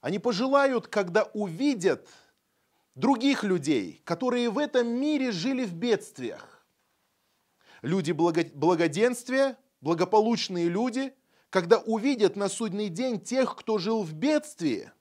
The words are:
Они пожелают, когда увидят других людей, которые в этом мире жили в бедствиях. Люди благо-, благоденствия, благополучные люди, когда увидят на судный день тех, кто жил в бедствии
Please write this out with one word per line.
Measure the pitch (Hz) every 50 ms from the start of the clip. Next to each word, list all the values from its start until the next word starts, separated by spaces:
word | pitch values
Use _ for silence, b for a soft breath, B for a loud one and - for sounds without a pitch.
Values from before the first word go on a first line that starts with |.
Они | - 123 185 202
пожелают, | - 240 226 175 247 262 277 277 277 277 262 226 -
когда | - - 208 196 180 170 214 208 - -
увидят | 208 208 185 160 170 269 294 269 202 170 190 139 - - - - - _ _ _ _ _ _ _ _ _ _ _ _ _ _ _
других | 131 139 240 277 226 240 277 277 - -
людей, | 202 185 175 135 147 147 117 95 85 - _ _
которые | - 170 170 262 247 240 247 240 233
в | 196
этом | 247 294 294 - 254 240
мире | 233 233 247 277 302 302 285 262 254
жили | 214 170 160 262 277 254 254
в | 202 170
бедствиях. | 165 202 240 214 - - - - - 127 113 - - - - - _ _ _ _ _ _ _ _ _ _ _ _ _ _ _ _ _ _ _ _ b b b b b
Люди | b 123 175 190 160 147
благо-, | 175 147 170 175 170 170 165 - -
благоденствия, | 143 147 170 180 160 170 160 143 175 220 247 247 240 - - 254 269 277 269 240 _ _ _ _ _
благополучные | - 147 170 165 180 180 214 214 214 220 233 - - - 185 175 170
люди, | 170 175 202 240 254 214 262 269 262 - _ _ _ _ _ _ _
когда | - 190 170 170 226 214
увидят | - 220 220 220 196 277 285 233 208 180 -
на | 196 202 190
судный | 196 - 226 214 175 202 214 202
день | 160 175 254 262 233 190
тех, | - - 240 262 262 - -
кто | - - - 220
жил | 208 165 208 226 226 202
в | 160 156
бедствии | 151 196 294 311 302 302 - - - 165 147 117 95 - - _ _